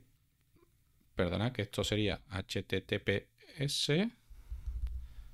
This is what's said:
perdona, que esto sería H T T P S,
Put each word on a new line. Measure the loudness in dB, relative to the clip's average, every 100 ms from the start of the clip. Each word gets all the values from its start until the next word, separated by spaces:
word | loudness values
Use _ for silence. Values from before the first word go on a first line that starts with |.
| -10 _ _ _ _ -20 _ _ _ _ _
perdona, | 0 2 2 0
que | 0
esto | -2 0
sería | 2 2 2 0 -4
H | -6 -4 -4
T | 0 -2
T | 0 0
P | 2 0 -2 _ -14 -4
S, | -2 0 2 4 2 -2 -16 -18 -12 -8 -4 -2 -2 -4 -8 -14 -16